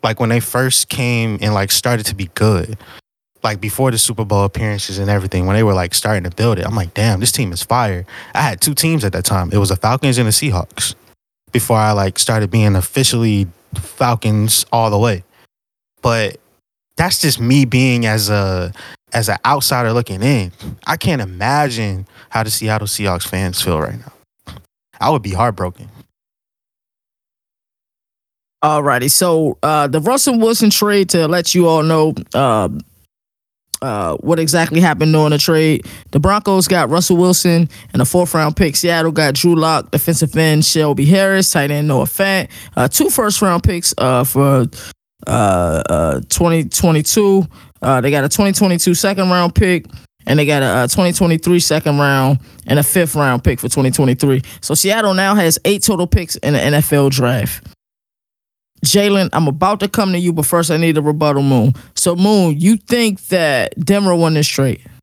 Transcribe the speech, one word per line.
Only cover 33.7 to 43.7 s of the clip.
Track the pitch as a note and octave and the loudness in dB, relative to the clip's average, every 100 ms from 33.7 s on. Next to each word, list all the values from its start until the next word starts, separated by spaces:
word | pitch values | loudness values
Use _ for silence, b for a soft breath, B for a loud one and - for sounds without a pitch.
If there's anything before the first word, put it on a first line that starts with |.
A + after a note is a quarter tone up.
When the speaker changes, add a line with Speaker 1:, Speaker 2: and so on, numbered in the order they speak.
| - | -10
Speaker 2:
uh, | C3 G#2 F2 D2 | -6 -4 -4 -6
what | - E3 | -2 -2
exactly | E3 F3 D#3+ D#3+ | 0 0 0 2
happened | F3+ E3+ D#3 | 2 2 2
during | D#3 D3+ | 2 2
the | D3+ | 0
trade. | - D#3+ D#3 D3+ - B B | 2 2 2 0 -4 B B
The | - | 0
Broncos | E3 G3+ G3+ F#3+ F3 | 2 0 2 0 2
got | F#3 C3+ | 2 2
Russell | D#3+ F3+ F3 | 0 2 2
Wilson | F3+ F#3 F#3 E3+ E3 B B | 4 2 2 2 0 B B
and | - | -2
a | |
fourth | B2+ F3+ F3 | 0 2 0
round | E3 D3+ - | 0 -2 0
pick. | E3+ C#3 | 0 0
Seattle | F3 E3+ D#3+ | 0 0 0
got | D#3 D3+ | 0 0
Drew | C3 F3 E3+ | 2 2 2
Lock, | D#3+ D#3 - | 2 0 -2
defensive | - - D#3+ D#3+ D#3+ | -4 -2 0 0 0
end | D#3+ D3+ | 2 2
Shelby | D#3 - D3+ C#3 C#3+ | 2 0 0 2 4
Harris, | F#3+ F#3+ F#3+ F#3+ | 4 4 2 0
tight | - C#3+ | 0 -2
end | D3 D3+ | -2 0
Noah | C3+ | 0
Fant, | - - G3 F#3+ - B B - | -2 -2 0 0 -4 B B -2
uh, | B2 | -2
two | - E4+ | 0 0
first | - A3 G3+ | 0 0 0
round | G3 F3 | 0 2
picks, | - | 0